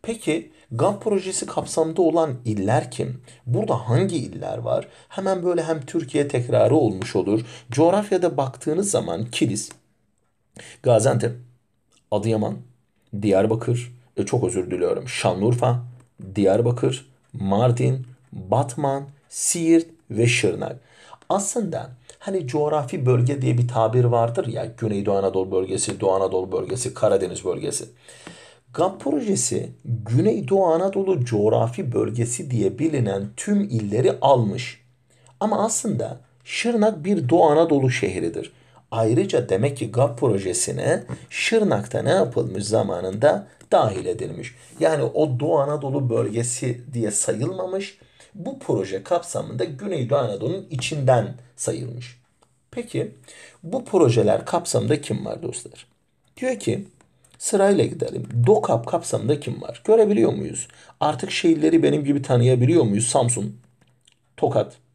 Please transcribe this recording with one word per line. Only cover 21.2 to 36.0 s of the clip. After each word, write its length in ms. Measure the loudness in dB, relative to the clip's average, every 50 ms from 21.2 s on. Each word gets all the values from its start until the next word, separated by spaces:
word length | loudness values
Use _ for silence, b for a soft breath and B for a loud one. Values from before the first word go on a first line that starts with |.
| B _
Aslında 600 | -2 0 0 -2 -4 -4 -4 -4 -6 -8 -10 -10 -16 B B B B B
hani 280 | -10 -6 -6 -4 -4
coğrafi 580 | -2 -2 -2 0 0 0 -2 -2 -4 -6 -2 0
bölge 360 | 2 2 4 2 2 0 0
diye 160 | 0 0 2
bir 100 | 2 0
tabir 360 | 0 0 0 0 2 2 2 2
vardır 440 | 4 4 2 2 0 0 -4 -4
ya, 180 | -4 -6 -6 -8 -8 -8
Güneydoğu 400 | -6 -4 -2 -2 -2 0 0 0
Anadolu 340 | 2 0 0 0 0 -2 0
bölgesi, 480 | 0 -2 0 0 -2 -4 -4 -4 -4 0
Doğu 120 | 2 2
Anadolu 400 | 2 2 0 0 0 -2 -4 -2
bölgesi, 420 | -4 -6 -4 -4 -6 -6 -6 -8 -4
Karadeniz 520 | 0 2 2 2 2 0 -2 -6 -6 -6
bölgesi. 400 | -6 -4 -4 -4 -6 -6 -6 -10 -12 B B B B B B B B B B B B B B B _ -2
gap 280 | 0 0 0 -2 -4
projesi 680 | -4 -2 -2 -2 0 -2 -2 -2 -2 -2 -2 -4 -6 -8 -14 _ _
Güneydoğu 800 | -6 -6 -6 -4 0 0 2 4 2 2 0 -2 0 2 2 4
Anadolu 600 | 4 2 2 0 0 -2 -2 0 0 0 0 0
coğrafi 680 | 0 0 2 2 4 4 4 2 0 -2 -6 -6 -2
bölgesi 600 | -2 -2 -2 -2 -2 -4 -4 -4 -4 -8 -6 -4
diye 280 | -2 0 0 0 0 0
bilinen 480 | -2 0 0 0 0 0 0 -2 -4 -6 -10
tüm 260 | -10 -2 0 0 0 2
illeri 500 | 0 -2 -4 -2 0 0 2 2 2 2 2
almış. 600 | 4 4 4 4 4 0 -2 -4 -8 -10 -12 _ _ _ _ _ _ b b b b b b b
Ama 260 | -2 -2 0 0 0
aslında 540 | 0 -2 -2 -4 -2 -2 -2